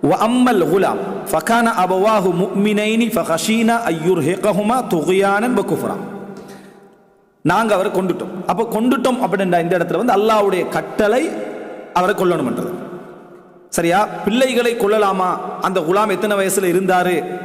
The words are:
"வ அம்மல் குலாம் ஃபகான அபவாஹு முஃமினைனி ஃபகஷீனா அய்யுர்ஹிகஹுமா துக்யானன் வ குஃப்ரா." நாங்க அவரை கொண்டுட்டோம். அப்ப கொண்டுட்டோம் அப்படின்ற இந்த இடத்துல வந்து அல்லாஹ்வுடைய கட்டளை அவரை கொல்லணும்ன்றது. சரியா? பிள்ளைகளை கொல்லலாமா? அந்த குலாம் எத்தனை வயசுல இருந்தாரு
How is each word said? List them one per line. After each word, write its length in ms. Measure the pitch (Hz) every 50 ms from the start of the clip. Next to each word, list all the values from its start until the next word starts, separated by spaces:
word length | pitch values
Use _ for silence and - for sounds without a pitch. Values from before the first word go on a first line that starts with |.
| -
"வ 80 | 143
அம்மல் 560 | 170 190 196 226 247 254 254 247 233 196 170
குலாம் 480 | 147 165 196 185 143 113 101 196 - - - - - -
ஃபகான 360 | 160 156 - 226 233 233 226 226 - 185
அபவாஹு 460 | 180 185 185 190 220 220 214 180 190 170 170
முஃமினைனி 640 | 190 - - 202 202 214 208 202 214 214 220 226 240
ஃபகஷீனா 720 | 226 - 240 - - 165 160 165 - 220 226 233 220 233 233 233 156
அய்யுர்ஹிகஹுமா 920 | - 160 156 175 185 170 139 147 180 190 - 214 196 180 208 208 240 262 233 -
துக்யானன் 640 | 202 165 147 160 185 190 196 196 196 202 226 247 247
வ 60 | 202 -
குஃப்ரா." 280 | - 165 - - 107 - - - - - - - - - - - - - - - - - - - - - _ _ _ _ _ _ _ _ _ _
நாங்க 320 | 151 175 202 226 220 208
அவரை 180 | 185 190 214 190
கொண்டுட்டோம். 400 | 185 185 180 170 - - - - - -
அப்ப 160 | - 180 180 226
கொண்டுட்டோம் 540 | 226 - 214 233 247 254 247 247 262 254 247 -
அப்படின்ற 380 | 180 170 190 196 185 175 175 165
இந்த 160 | 170 185 180
இடத்துல 260 | 170 170 156 165 -
வந்து 80 | 254 208
அல்லாஹ்வுடைய 560 | 196 208 214 220 214 208 196 185 180 165 -
கட்டளை 600 | - 165 156 - - - 220 208 220 262 311 320 - - - - - - - - - - - - -
அவரை 220 | 175 180 185 208
கொல்லணும்ன்றது. 580 | - 196 180 175 160 147 120 - - - - 180 - - - - - - - - - - - - - - - - - - -
சரியா? 400 | - - 165 170 170 196 214 208 - - -
பிள்ளைகளை 520 | 202 214 247 262 262 247 233 240 240 233
கொல்லலாமா? 600 | 233 196 202 214 220 208 196 190 190 185 180 165 143 - - - -
அந்த 200 | - 175 190 185
குலாம் 300 | 160 156 180 202 214 214
எத்தனை 260 | 190 175 208 214 208
வயசுல 380 | 196 190 190 - 196 190 180 165
இருந்தாரு 500 | 180 190 180 185 180 180 180 180 156 - - 170 -